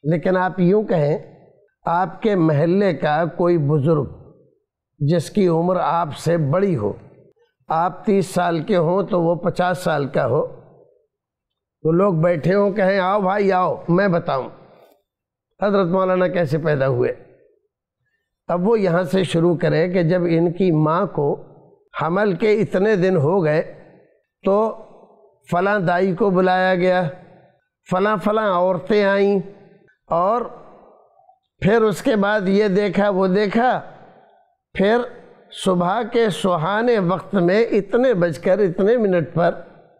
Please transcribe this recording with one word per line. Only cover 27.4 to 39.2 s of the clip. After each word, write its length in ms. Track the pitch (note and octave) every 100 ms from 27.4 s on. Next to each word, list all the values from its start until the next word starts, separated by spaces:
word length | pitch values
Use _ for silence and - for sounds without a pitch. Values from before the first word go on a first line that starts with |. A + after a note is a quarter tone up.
| _ _ _ _ -
फलां 280 | F3+ G#3 G#3+
फलां 300 | G3+ A3 G#3+
औरतें 520 | F3+ F3+ F3+ - G#3
आईं, 360 | G3 G3+ G3+ G3+ E3 - - - _ _ _
और 380 | E3 F#3 A#3+ - - - - - - _ _ _ _ _ _
फिर 200 | F#3 A#3
उसके 340 | A3 F#3+ - G#3+
बाद 300 | G3+ G#3+ F#3+
ये 180 | G3 G#3+
देखा 400 | F#3 G#3 F3 G3+
वो 180 | F#3+ F#3+
देखा, 480 | F#3+ G#3 A3 B3+ F#3 - - - - _ _ _ _ _
फिर 320 | - G3 A#3+ A#3+ - - - _
सुबह 480 | - G3 F3+ F3 G#3+
के 240 | A#3 A#3+ A3
सुहाने 640 | E3 F#3+ F3 E3 G#3 A#3+ A3+
वक्त 340 | F3 F3+ - G3+
में 300 | E3+ G3+ A#3
इतने 440 | G#3+ F#3 A#3+ C4 G3+
बजकर 440 | F3 D3+ G3+ F#3
इतने 340 | G3 F#3+ G3 B3
मिनट 300 | G#3 F3+